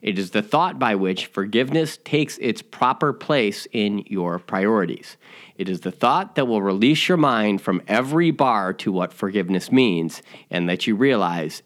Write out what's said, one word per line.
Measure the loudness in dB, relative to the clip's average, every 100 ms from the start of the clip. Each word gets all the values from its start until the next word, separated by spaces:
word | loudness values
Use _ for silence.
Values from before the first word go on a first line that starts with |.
It | -6 -6
is | -4
the | -4
thought | 0 0 0 0
by | -2 0
which | 0 -2 -6
forgiveness | -6 -2 0 0 0 -2 -6 -4
takes | -2 -2 -4
its | -4 -4
proper | -8 0 0 2 -2
place | -2 -2 0 0 -2 -6
in | -2 -2 -2 -4
your | -4 -2 -4
priorities. | -4 -2 2 2 0 -4 -12 -20 -20 -20 -16 -8
It | -6
is | -6
the | -6
thought | 0 2 2 0 -2
that | 0
will | 2
release | 0 2 4 4 2
your | 4
mind | 4 2 2 0
from | 0 -2 0
every | -2 2 2 2
bar | 2 2 2 0 -2
to | -2
what | -2 -2
forgiveness | -4 -4 -2 0 -2 2
means | 4 4 2 -2 -8 -18 -20 -8
and | -4 -2
that | -2 0
you | 2
realize | 2 2 0 -2 -6 -8